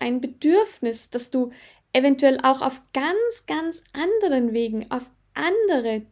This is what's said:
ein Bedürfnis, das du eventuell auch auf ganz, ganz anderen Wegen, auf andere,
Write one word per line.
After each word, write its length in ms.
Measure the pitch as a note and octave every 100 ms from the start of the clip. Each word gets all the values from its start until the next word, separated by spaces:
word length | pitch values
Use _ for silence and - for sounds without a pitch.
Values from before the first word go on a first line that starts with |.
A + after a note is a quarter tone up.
ein 200 | B3 B3
Bedürfnis, 880 | B3 - D4+ F#4+ A4 - A#3 A3+ -
das 200 | A#3+ -
du 200 | B3+ A#3+ - - _ _
eventuell 480 | B3+ C#4 C4+ C#4 C4
auch 200 | - -
auf 180 | C4 - _
ganz, 540 | C4 D4+ G4+ A#4 A#4 -
ganz 380 | D#4 E4 E4 -
anderen 600 | C#4 E4+ A4 F#4+ C4 A#3
Wegen, 380 | A3+ A#3 A3 -
auf 200 | B3+ B3+ _ _
andere, 720 | - D#4+ G#4+ G#4 C#4 A3+ A3 A3